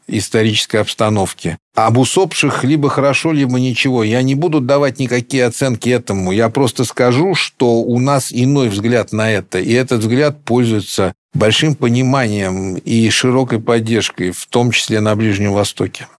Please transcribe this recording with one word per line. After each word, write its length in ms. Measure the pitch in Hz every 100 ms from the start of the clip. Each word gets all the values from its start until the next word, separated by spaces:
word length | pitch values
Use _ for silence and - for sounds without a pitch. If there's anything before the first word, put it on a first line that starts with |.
| -
исторической 680 | 110 - 113 110 107 - 110
обстановке. 840 | 104 - 110 107 92 - 87 80 _
Об 240 | - 113 120
усопших 640 | 131 - 185 - 151 -
либо 260 | 127 156 139
хорошо, 440 | 135 139 135 165
либо 260 | 156 135 127
ничего. 460 | 127 113 139 127
Я 180 | 107 120
не 140 | 131 135
буду 240 | 170 156
давать 400 | 123 139 143 120
никакие 440 | 127 123 123 135
оценки 440 | 123 120 135 113 117
этому. 420 | 123 - 98 92
Я 180 | 98 113
просто 360 | 123 139 -
скажу, 500 | 120 - 123 123 185
что 460 | 160 - - 123 117
у 180 | 113 120
нас 300 | 131 143 -
иной 380 | 117 131 143 123
взгляд 440 | 101 110 120 101
на 160 | 110 110
это, 260 | 104 92 95
и 140 | 95
этот 300 | 120 127 120
взгляд 360 | 107 123 147 143
пользуется 680 | - 120 120 110 92 - 92 - _
большим 400 | - 110 110 156
пониманием 1000 | 143 123 120 131 135 117 104 95 95 95 90
и 340 | - 113 113
широкой 480 | - 127 127 123 117
поддержкой, 720 | 113 117 110 113 95 - 90
в 160 | 90 -
том 240 | 120 120
числе 300 | 113 - 110
на 160 | 107 107
Ближнем 360 | 110 98 104
Востоке. 540 | 98 101 - 101 - -